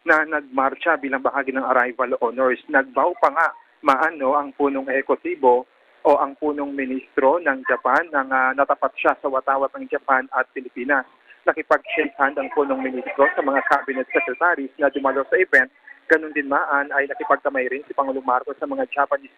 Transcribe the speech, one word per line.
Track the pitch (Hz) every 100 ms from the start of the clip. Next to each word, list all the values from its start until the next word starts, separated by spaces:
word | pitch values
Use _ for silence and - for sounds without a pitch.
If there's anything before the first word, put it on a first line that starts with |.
| 165
na | 156
nagmarcha | 156 151 143 131 131 131 170 151
bilang | 135 131
bahagi | 131 131 135
ng | 135
arrival | 123 127 123 120 123 -
honors. | 117 120 131 120 -
Nagbow | 143 135 135 135 -
pa | 151
nga, | 143 160 - _ _ 151
maano, | 131 156 165 131
ang | 147 143 -
punong | 143 135 135
ehekutibo | 131 135 127 165 170 131 123 127 _ _ _
o | 160 143
ang | 139 139
punong | 151 147 143
ministro | 139 131 131 - - 135 170
ng | 156 131 127
Japan | 123 123 139 170
nang, | 147 131
ah, | 131 131
natapat | 131 139 143 135 -
siya | 160 135
sa | 147
watawat | 131 139 135 135 139
ng | 131
Japan | 143 - 131 131
at | 135 127
Pilipinas. | 135 123 - 123 135 127 _ _ - -
Nakipag-shake | 156 - 147 - - 143 -
hand | 139
ang | 147 135
punong | 151 139 131
ministro | 131 127 127 - 139
sa | 170
mga | 143 139 -
cabinet | 143 - 131 127
secretaries | 156 135 - 175 156 135 -
na | 143
dumalo | 143 135 135 131
sa | 170
event. | 185 139 131 _ - - -
Ganun | 160 156
din, | 147 139
maan, | 143 175 143 143
ay | 139 139
nakipagkamay | 139 151 139 143 139 127
rin | 131 -
si |
Pangulong | - 139 135 131
Marcos | 127 - -
sa | 143
mga | 135 131
Japanese | 143 139 139 135